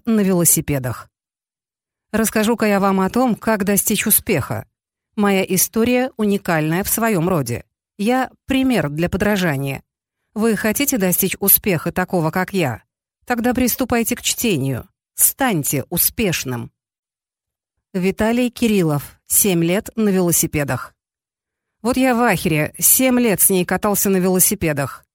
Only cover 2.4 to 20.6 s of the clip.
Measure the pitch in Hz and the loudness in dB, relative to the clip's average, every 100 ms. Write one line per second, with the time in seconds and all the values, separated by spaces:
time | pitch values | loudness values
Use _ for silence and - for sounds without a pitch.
2.4 | 214 226 214 196 196 190 190 233 254 196 | 0 2 2 4 4 2 2 2 0 0
3.4 | 226 208 202 196 - 202 220 - - 156 | 0 0 0 0 0 0 0 0 0 -2
4.4 | - 107 - _ _ _ _ - 202 190 | -2 -8 -10 _ _ _ _ 0 2 2
5.4 | - 185 - 220 240 247 262 - 208 202 | 0 0 0 0 0 0 -2 -2 -2 -2
6.4 | - 160 156 170 202 220 226 185 175 165 | 0 0 0 -2 -2 -2 0 0 0 0
7.4 | 120 117 - _ _ - 208 254 247 _ | -2 -6 -10 _ _ -6 -2 0 -2 _
8.4 | - 269 262 214 147 151 170 190 208 202 | -4 0 2 0 0 -2 -2 0 0 0
9.4 | 175 139 139 135 - _ _ _ _ 214 | 0 -2 -4 -8 -14 _ _ _ _ -2
10.4 | 226 208 220 214 285 247 185 175 190 - | 0 0 -2 -2 -2 0 0 0 -2 -2
11.4 | 196 - 214 160 175 185 185 180 156 185 | -2 0 0 -2 -2 -4 -2 -2 0 -2
12.4 | 185 190 139 143 _ _ _ _ - 240 | -2 -2 -2 -4 _ _ _ _ -6 -2
13.4 | 247 240 247 - 254 233 226 240 - - | 0 0 0 -2 -2 0 -2 -4 -4 -2
14.4 | 233 147 135 120 - _ _ - - - | 0 0 -2 -4 -8 _ _ -2 -2 0
15.4 | 262 170 - 139 - 175 - - 202 - | 0 0 -2 -4 -4 -2 -2 -2 -2 -2
16.4 | 131 120 120 _ _ _ _ _ _ _ | -4 -8 -10 _ _ _ _ _ _ _
17.4 | _ _ _ _ _ 190 190 185 220 240 | _ _ _ _ _ -4 -2 0 0 0
18.4 | 247 - 233 202 160 143 - - - - | -2 0 0 2 2 0 -6 -16 -4 0
19.4 | 208 170 170 196 - 226 208 185 175 156 | 2 2 2 0 -4 -2 0 2 2 0
20.4 | 156 151 | 0 -2